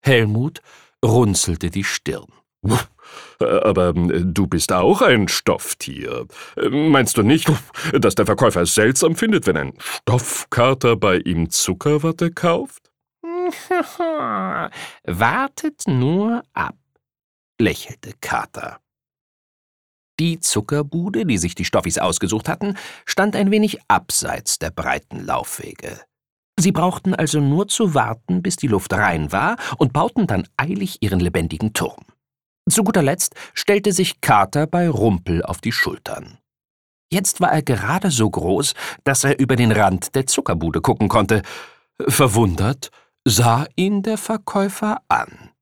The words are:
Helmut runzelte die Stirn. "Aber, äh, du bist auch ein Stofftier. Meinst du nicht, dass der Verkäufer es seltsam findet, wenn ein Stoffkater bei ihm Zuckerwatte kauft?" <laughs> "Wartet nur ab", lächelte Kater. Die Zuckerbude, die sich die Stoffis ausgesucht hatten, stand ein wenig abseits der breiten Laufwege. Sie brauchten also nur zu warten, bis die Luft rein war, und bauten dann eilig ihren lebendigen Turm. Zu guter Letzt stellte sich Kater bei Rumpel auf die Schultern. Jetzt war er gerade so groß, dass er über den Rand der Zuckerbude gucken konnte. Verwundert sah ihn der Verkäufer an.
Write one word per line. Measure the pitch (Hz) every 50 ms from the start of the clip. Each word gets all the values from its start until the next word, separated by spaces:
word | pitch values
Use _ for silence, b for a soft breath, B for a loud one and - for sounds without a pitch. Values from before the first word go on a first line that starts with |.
Helmut | _ 139 131 120 113 104 107 113 127 156 - - b b b b b b b b -
runzelte | 113 110 123 123 104 95 - - - 85 80 - 87
die | 85 98 98
Stirn. | - - - _ - - - - - _ _ _ _ _ _ - 101 117 117 117 - _ B B B B B B B B B
"Aber, | - - - - - 107 95 95 90 87
äh, | 82 87 85 87 - 85 87
du | 92 82 98 98
bist | - - 82 - -
auch | 92 90 92 135 208 196
ein | 254 202 127 110 98
Stofftier. | 85 - - _ - 87 - - - - _ - 65 67 - 60 60 62 60 58 - B B B B B - - 95
Meinst | 127 143 151 160 143 135 120 - -
du | 120 101
nicht, | 110 151 160 - - 151 - - - B B B 156 B
dass | 139 - 104 92
der | - 104
Verkäufer | 104 104 - 135 110 - 90
es | 87 85 -
seltsam | - 107 117 131 - 175 160 165
findet, | - 226 226 214 170 -
wenn | 101 82
ein | 80 69 67 -
Stoffkater | - - - - - _ - 110 127 - - - - - _ - 117 117 131 135 131 - 120 117
bei | 95 107 101 92
ihm | 87 - - 90 82 82 82
Zuckerwatte | - - - - 92 - - 147 151 151 147 165 165 - 170 170
kauft?" | 170 - - 170 170 180 277 - - - _ _ _ _ _ _ _ _ -
<laughs> | 330 339 349 359 359 - - - - 370 349 - - - - 349 330 320 302 277 233 208 196 190 190 - - - - B B B B B B B
"Wartet | - 87 87 110 117 156 247 269 277 _ - - 311 294 _ -
nur | - 139 127 123 143 165 190 208 226 233 233 - _ _
ab", | - - - - _ _ _ _ _ _ _ _ _ _ _ _ _ _ _ _ _
lächelte | 113 95 78 - - - - _ - - - _
Kater. | - - - 113 - - - - - - - - _ _ _ _ _ _ _ _ _ _ _ _ _ _ _ _ _ _ _ _ _ _ _ _ _ _ _ -
Die | 160 170 165 -
Zuckerbude, | - - - 107 107 - 147 147 151 143 - 170 175 202 196 226 220
die | 165 117 90
sich | 82 85 -
die | - 90
Stoffis | - - 98 - 90 82
ausgesucht | - - 90 87 - - 90 110 110 -
hatten, | 160 156 - 202 202 196 B B B B B B
stand | - - - 190 208 196
ein | - 202 196
wenig | 208 214 214 208 - - _
abseits | _ - 180 - - - - - - - - - - - -
der | - 80
breiten | - - - - - 143 _ _ - - -
Laufwege. | - 69 62 - - - - - - - - - - - - - _ _ _ _ _ _ _ _ _ _ -
Sie | 160 196
brauchten | - 160 170 185 175 - - 190 185
also | - 160 147 147 151
nur | 143 139 143 170 208
zu | 208 - - 226 185 151
warten, | 139 113 113 113 - _ - 180 - 175
bis | 190 -
die | - -
Luft | 127 107 95 - - 98
rein | 98 104 98 85 78 76 76
war, | 90 98 131 180 233 B B B 135
und | B 156 120
bauten | - 147 175 247 - 254 202
dann | - 107 92 - - _
eilig | - 131 160 190 202 196 180 - -
ihren | 113 98 92 90
lebendigen | 87 87 78 90 82 80 80 80 107 107 -
Turm. | - 82 - - - - _ _ _ _ _ _ _ _ _ _ _ _ -
Zu | - - 202
guter | 208 - 185
Letzt | 147 131 160 - - - - B B B B
stellte | - - - 202 208 202 208
sich | 185 190 185 - - _
Kater | - - 117 104 98 98 - 147 156
bei | 147 - 175 175
Rumpel | 170 151 - 104 117 98 85 87 - 85 82 -
auf | - 90 -
die | - 113
Schultern. | 113 - - - - - _ - - - - - - _ _ _ _ _ _ _ _ _ _ _ _ _ _ _
Jetzt | 160 196 196 - - -
war | 269 -
er | - 156
gerade | 143 - 127 98 101 104 156 190 - 190
so | 139 117 110 104
groß, | - - 78 90 95 147 143 - - B B B B B _
dass | 139 139 - -
er | 139 139 -
über | 135 117 131
den | 117 123 113
Rand | 110 104 104 95 92 90 - - -
der | 135 131
Zuckerbude | 135 - - - - 92 80 85 82 76 80
gucken | - 135 113 - 107 92
konnte. | - 113 101 - 113 104 B B B B B B B B B B B _ -
Verwundert | - - - 143 127 95 113 117 98 85 85 95 113 139 - - - b b b b b _ _
sah | 127 107 113 120 117 117 120 151 - _
ihn | - 185 196 208 202
der | 196 226 220
Verkäufer | 214 - - 226 214 208 - - 208 196 202 196 - 214 214 220 - _
an. | _ - 60 - - - - - - _ _